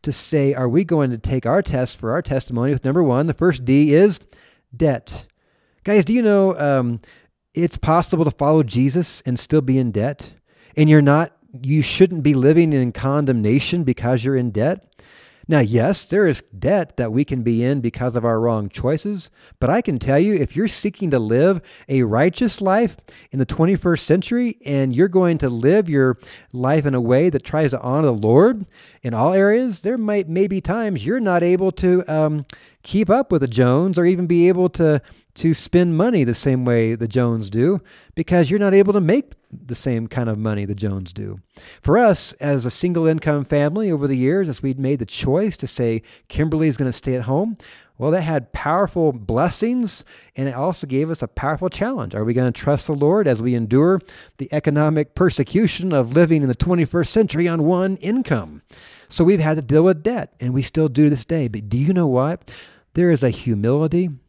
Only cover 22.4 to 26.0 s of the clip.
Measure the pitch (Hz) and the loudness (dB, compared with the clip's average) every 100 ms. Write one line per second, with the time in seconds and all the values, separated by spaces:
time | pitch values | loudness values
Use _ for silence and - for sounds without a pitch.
22.4 | 240 - 190 196 233 - _ - _ 135 | -4 -2 0 0 0 -6 _ -20 _ -4
23.4 | 131 - 165 196 180 165 - 175 - 240 | -4 0 0 2 0 -2 0 0 0 -2
24.4 | 240 - - 139 135 123 190 185 175 160 | -2 -6 -4 -2 0 2 2 2 2 0
25.4 | 135 117 127 202 175 143 | -2 0 2 2 2 2